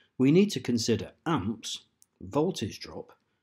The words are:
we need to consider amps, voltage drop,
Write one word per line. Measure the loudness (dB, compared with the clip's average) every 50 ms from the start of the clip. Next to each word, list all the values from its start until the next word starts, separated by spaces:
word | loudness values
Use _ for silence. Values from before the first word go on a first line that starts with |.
| _ _ _
we | 2 4 6
need | 6 6 6 4
to | 2 -4
consider | -2 -2 -2 0 2 2 0 0 -2 -6 -14 _ -4
amps, | -2 -2 0 0 -2 -6 -6 -8 -12 -12 -12 -14 _ _ _ _ _ _ -18
voltage | -10 -4 0 0 0 0 -2 -4 -6 -8 -8 -12
drop, | -16 -14 -14 -16 -16 -16 -20 _ _ _ _ _